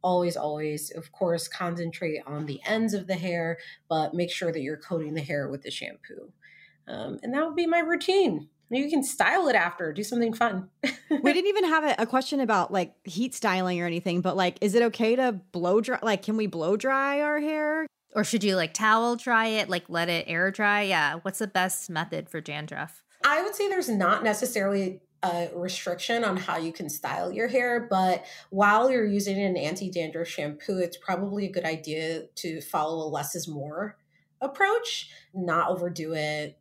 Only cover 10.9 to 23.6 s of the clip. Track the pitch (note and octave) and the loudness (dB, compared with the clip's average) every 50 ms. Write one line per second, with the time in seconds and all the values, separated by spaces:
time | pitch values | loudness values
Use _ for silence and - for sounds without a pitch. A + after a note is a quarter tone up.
10.9 | - - - - D#4 C#4+ - - - F4+ F#4 G4+ G4 G#4+ F#4 E4 D#4+ D#4+ D4+ D4 | -4 -4 -2 -2 0 4 4 4 4 6 4 4 2 4 4 4 4 4 4 2
11.9 | A3+ - A3+ A3+ - C4 - - D4+ C#4 C4 A3 A3 - - - G3 F#3+ F3 - | 2 2 0 2 2 0 0 0 0 0 2 4 4 2 2 2 0 0 0 -2
12.9 | _ _ _ G3 D#3 F#3 B3 B3+ - - - G#3+ F#3 F#3+ F#3 F3+ F3+ E3+ F3 F3 | _ _ _ -10 -4 -4 -4 -4 -4 -2 0 2 2 2 2 0 0 0 0 -2
13.9 | E3 E3+ F3 F#3+ F3 F3+ F3 F#3 - F#3+ F#3 F3 F3+ - - G#3 F#3 A#3 A#3 A#3 | -2 -2 -2 0 -2 0 0 0 2 2 2 2 0 0 0 4 4 4 4 4
14.9 | A#3 - A#3 A3 A#3 B3 C4 B3 A3 F#3 - _ - F3+ F3 F3 F#3+ A3 A3 C4 | 2 2 2 2 4 4 2 2 0 -2 -10 _ -6 -2 0 4 4 4 4 2
15.9 | B3+ - - A3+ G#3 G3 - - G#3+ A3 G#3+ F#3+ D#3 E3+ D#3 E3+ G3+ G#3+ - C4 | -4 -2 0 0 0 0 0 -2 0 0 0 -2 -2 -2 0 0 0 2 2 2
16.9 | C4+ C4+ C4+ C#4 C#4 C#4+ D4 D4 D4+ D4+ D4 D#4 D#4 D4+ D4+ D4+ D4+ D#4+ D#4+ - | 2 2 2 2 2 0 0 0 0 0 0 0 0 0 0 0 0 0 -2 -6
17.9 | _ _ _ _ - G#3+ G#3 - - A3 G3 G#3 F#3+ F#3 E3 D#3+ - - A3 G#3+ | _ _ _ _ -2 -2 0 2 0 2 2 2 2 2 0 0 -2 2 4 6
18.9 | A3 A3+ A#3 A#3+ A#3+ A#3 - C4 A#3+ A3+ A3+ A3+ A3 A3 G3 - F3+ F3 E3+ - | 6 6 4 2 0 0 0 2 4 4 4 4 2 0 0 0 -2 -4 -4 -2
19.9 | E3+ E3+ E3+ F3 E3+ E3 - - E3 E3 F3+ G3 G3 - G#3+ G#3 G#3 G#3 G#3 F#3+ | -2 0 0 2 0 0 -2 -2 0 0 0 0 0 2 2 2 4 2 2 2
20.9 | F#3 D#3+ D3 C#3+ D3+ E3+ - F#3+ F#3 - A3 G3 _ F#3 F#3 F#3 - - - - | 2 2 2 2 0 -2 -6 -6 -4 -4 -6 -2 _ 0 2 2 0 -6 -6 -4
21.9 | E3+ D#3+ E3+ E3 E3 D#3 D#3 - - D#3+ D#3 - D3 D3+ D3+ D3+ D3 C#3+ D3+ D#3+ | -4 -4 -4 -4 -6 -8 -8 -6 -10 -10 -8 -6 -6 -6 -6 -6 -8 -8 -10 -10
22.9 | - - _ _ _ _ - C#4 D4 D#4+ F4+ G#4+ G4+ - | -12 -20 _ _ _ _ 2 2 4 4 0 -2 -2 -2